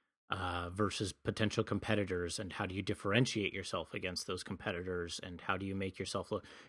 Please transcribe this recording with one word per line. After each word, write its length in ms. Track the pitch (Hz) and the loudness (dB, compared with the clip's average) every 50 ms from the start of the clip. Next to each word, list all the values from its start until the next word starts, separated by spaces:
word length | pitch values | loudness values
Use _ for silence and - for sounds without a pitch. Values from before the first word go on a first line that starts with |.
| _ _ _ _ _ - | _ _ _ _ _ -4
uh, 380 | - 92 92 90 87 87 87 87 | -2 0 0 0 0 0 -2 -2
versus 420 | 87 98 107 95 - - 107 92 | 2 2 2 2 2 0 -2 -2
potential 520 | - _ - - 98 - 110 104 - - 107 | -2 _ -2 -2 2 2 2 2 4 2 2
competitors, 760 | - 107 101 - - 110 107 101 92 92 90 87 85 82 - | 2 2 0 2 4 4 4 4 2 0 0 0 -2 -2 -4
and 140 | 107 87 | -4 -4
how 140 | - - 107 | -4 -2 -2
do 80 | 92 90 | -2 0
you 80 | 98 | -2
differentiate 720 | 98 - 101 - - 101 98 120 131 - - 110 101 92 - | 0 0 0 0 2 4 6 6 6 6 4 0 0 0 0
yourself 400 | 95 92 - - 90 80 - - | -2 -4 -2 -2 -4 -4 -4 -6
against 320 | - 95 90 90 - - | -4 -2 -2 -2 -2 -2
those 180 | - 92 90 - | -2 -2 -2 -2
competitors, 760 | - 101 92 - 110 92 87 90 92 90 87 85 85 - - | -4 -6 -4 -2 -2 -2 -2 -2 -2 -2 -2 -2 -2 -4 -6
and 180 | - 87 87 87 | -6 -8 -8 -6
how 160 | - - 95 | 0 0 0
do 80 | 92 98 | 0 0
you 100 | 98 98 | -2 0
make 240 | 98 98 95 - - | 0 0 -2 -2 -4
yourself 320 | 98 - - 98 95 - | -4 -2 -2 -2 -2 -2
look, 140 | 107 98 - - - - - | -4 -4 -4 -8 -16 -16 -4